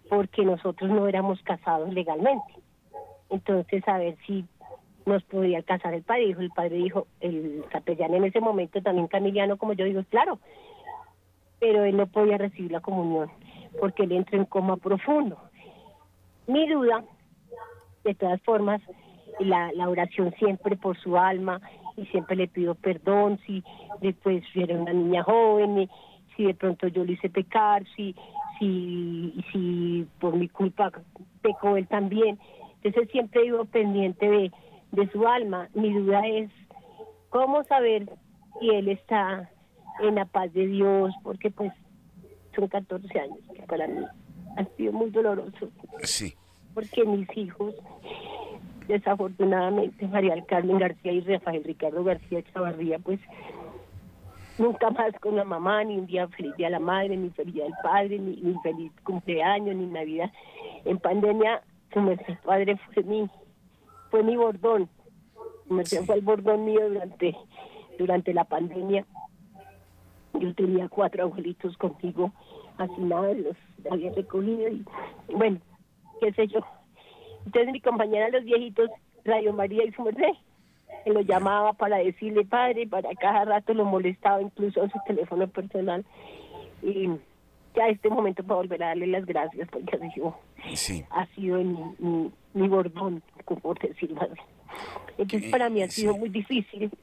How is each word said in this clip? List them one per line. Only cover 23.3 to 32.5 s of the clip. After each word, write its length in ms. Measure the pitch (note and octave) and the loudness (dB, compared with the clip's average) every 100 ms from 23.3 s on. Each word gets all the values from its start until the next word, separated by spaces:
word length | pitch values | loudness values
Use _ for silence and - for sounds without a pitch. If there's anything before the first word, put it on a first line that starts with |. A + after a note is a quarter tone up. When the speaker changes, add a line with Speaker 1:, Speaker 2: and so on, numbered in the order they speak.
| G3 - | 0 -4
Speaker 1:
si 160 | F#3+ - - - G#3 | -8 -8 -20 -16 -4
después 420 | F#3+ F#3 G3 F3+ - | -2 0 0 0 -2
era 200 | F#3 F3 | -2 0
una 200 | E3+ E3+ | 0 0
niña 280 | F3+ E3+ F3+ | 2 4 2
joven, 580 | F3 A3+ A3 G#3 G#3 G3+ | 4 6 6 6 4 2
y 80 | F#3+ - - - _ | 0 -6 -20 -20 _
si 100 | - | 0
de 100 | G3+ | 0
pronto 340 | F3+ F#3+ F3+ F3+ | 2 -2 0 -2
yo 160 | F3+ | 0
lo 80 | F3 | -2
hice 160 | F3+ F#3 | -2 -2
pecar, 560 | F#3+ F#3 A3 G#3 G3+ G3 | -2 0 2 4 4 0
si, 220 | - G3+ - - - - - | -8 -8 -8 -12 -10 -10 -4
si, 840 | G3+ F#3 F3 F3 E3+ E3+ E3+ F3+ - | -2 -2 -2 -4 -4 -6 -6 -8 -6
si 540 | G3 F3 F3 F3 E3+ D#3+ - | -4 -2 0 0 -2 -4 -4
por 160 | F3+ | -2
mi 140 | E3+ F3 | 0 -2
culpa 440 | - F#3+ - F#3+ - - - - - | 0 -2 0 -2 -2 -20 -20 -20 -2
pecó 340 | A4 G#4 G3+ G3 | -2 2 2 2
él 100 | F#3 | 2
también. 500 | G#3 G3 G#3+ A3 G#3 - | -2 0 2 2 0 -12